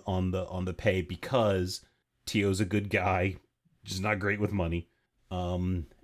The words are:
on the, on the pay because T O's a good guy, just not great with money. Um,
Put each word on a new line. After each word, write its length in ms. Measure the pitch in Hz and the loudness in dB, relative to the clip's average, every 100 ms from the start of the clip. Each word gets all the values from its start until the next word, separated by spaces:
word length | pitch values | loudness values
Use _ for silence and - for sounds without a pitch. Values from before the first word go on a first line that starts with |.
| - | -2
on 240 | 92 92 | 0 0
the, 160 | 92 90 | -2 -4
on 180 | 92 90 | -4 -6
the 80 | |
pay 300 | 87 107 92 | -2 0 0
because 800 | 87 90 - 131 107 95 90 - - _ _ _ - | -2 -6 0 2 4 4 0 -4 -14 _ _ _ -4
T 180 | 110 | 0
O's 160 | 98 95 | 2 2
a 60 | 104 | 2
good 240 | 107 101 | 0 0
guy, 460 | 101 92 92 95 92 _ _ _ _ | 0 2 2 0 -2 _ _ _ _
just 180 | - 92 | -10 -4
not 160 | 101 104 | 0 0
great 200 | 101 104 | 0 0
with 120 | 104 | 0
money. 360 | 101 85 85 85 _ _ _ - | 0 0 -2 -4 _ _ _ -8
Um, 540 | 92 87 90 90 90 78 - | -4 -2 0 0 0 -4 -12